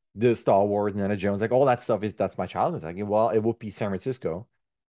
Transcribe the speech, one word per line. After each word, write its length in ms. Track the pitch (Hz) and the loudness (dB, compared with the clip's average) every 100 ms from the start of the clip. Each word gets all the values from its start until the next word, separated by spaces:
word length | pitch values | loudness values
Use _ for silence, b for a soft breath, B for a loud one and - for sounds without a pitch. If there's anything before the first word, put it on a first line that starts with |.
| _ 95 | _ 0
the 200 | 120 113 | 2 2
Star 300 | - 101 104 | 4 4 4
Wars, 280 | 101 104 | 2 0
Indiana 240 | 104 98 104 | 0 -2 0
Jones, 240 | 98 101 | 0 0
like, 100 | 110 | 0
all 140 | 123 139 | 4 4
that 160 | 123 | 2
stuff 220 | - 107 | 0 -2
is, 100 | 104 | -2
that's 240 | - 95 - | -2 -4 -2
my 80 | 92 | -6
childhood. 380 | 92 139 170 | -2 -2 -2
It's 20 | 78 | -8
like, 240 | 87 101 | -8 -2
well, 200 | 104 113 | 2 2
it 100 | 110 | 2
would 200 | 110 113 | 0 -2
be 120 | 110 | -8
San 180 | 98 107 | -6 -4
Francisco. 580 | 95 131 127 87 85 120 _ _ _ _ | -4 -4 -6 -6 -6 -10 _ _ _ _